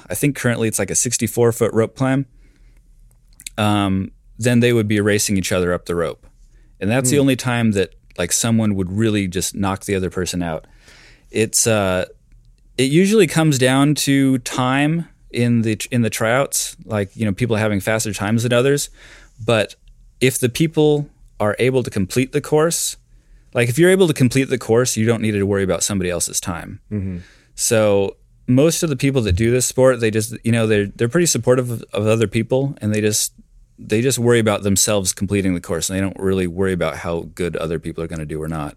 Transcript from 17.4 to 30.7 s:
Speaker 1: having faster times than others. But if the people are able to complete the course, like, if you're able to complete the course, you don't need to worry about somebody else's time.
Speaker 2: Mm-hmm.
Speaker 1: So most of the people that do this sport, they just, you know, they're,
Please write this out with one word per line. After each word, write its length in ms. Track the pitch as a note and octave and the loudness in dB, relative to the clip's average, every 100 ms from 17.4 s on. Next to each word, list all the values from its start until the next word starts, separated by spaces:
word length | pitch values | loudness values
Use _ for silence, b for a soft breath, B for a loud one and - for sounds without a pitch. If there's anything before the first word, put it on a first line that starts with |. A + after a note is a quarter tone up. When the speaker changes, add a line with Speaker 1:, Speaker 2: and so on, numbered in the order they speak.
| A#2 G#2+ | 0 0
Speaker 1:
having 240 | G#2+ G2+ | 0 -2
faster 320 | G2+ A2 G#2+ | 0 -2 -2
times 300 | F#2+ G2+ A2+ | -4 -2 0
than 100 | A#2+ | 2
others. 380 | A#2+ C3+ C#3+ - B B B B - | 2 2 0 -4 B B B B -8
But 340 | A2+ A2+ G2+ - - - - - | 0 0 0 -6 -20 -20 -20 0
if 180 | C3 - | 0 2
the 100 | B2 | -2
people 580 | - D#3+ D#3+ D3+ D3 C#3+ _ - - | 0 0 2 2 2 -2 _ -16 -4
are 180 | G#2 - | -2 2
able 240 | B2 C3 | 2 0
to 80 | A2+ | -2
complete 420 | G#2+ F#2 B2 C3 | -2 -2 0 -2
the 80 | D3+ | -2
course, 540 | - D3+ E3 E3 - - _ - _ - _ | 0 0 2 -2 -6 -8 _ -20 _ -20 _
like, 140 | B2 A#2+ | -2 0
if 80 | A#2+ | 4
you're 120 | F3 | 4
able 180 | F#3+ F3+ | 6 4
to 60 | |
complete 300 | - B2+ C3 C3 | 2 2 2 0
the 80 | B2+ | -2
course, 380 | - A2+ B2+ A2+ | 0 2 2 0
you 100 | A2 | 0
don't 160 | A#2 | 0
need 80 | G#2+ | 0
to 100 | G#2 | 0
worry 180 | G2 G2 | 0 0
about 200 | F#2+ E2+ | 0 -2
somebody 280 | - G2+ F2+ | -2 -2 -2
else's 300 | F2 - - | -4 -4 -6
time. 400 | - E2+ F#2+ G2+ - | -6 -8 -10 -16 -10
Speaker 2:
Mm-hmm. 280 | G#2 F#2+ F2 F2+ B B | -8 -6 -8 -14 B B
Speaker 1:
So 600 | - - A2+ G#2+ G2+ G2 - _ _ - | -8 -2 2 4 2 0 -4 _ _ 0
most 360 | B2+ D#3 D#3+ | 4 4 2
of 60 | E3+ | -2
the 80 | C3+ | -2
people 240 | C#3 C3+ | 0 0
that 100 | G#2 | 0
do 160 | F2+ A2+ | 2 2
this 160 | B2+ A#2+ | 2 0
sport, 340 | - C3 A#2+ | 2 4 4
they 100 | A2+ | 0
just, 240 | G#2+ A2 A#2+ | 0 -2 -4
you 80 | A#2 | -2
know, 140 | A#2 | 0
they're, 200 | A2 | 2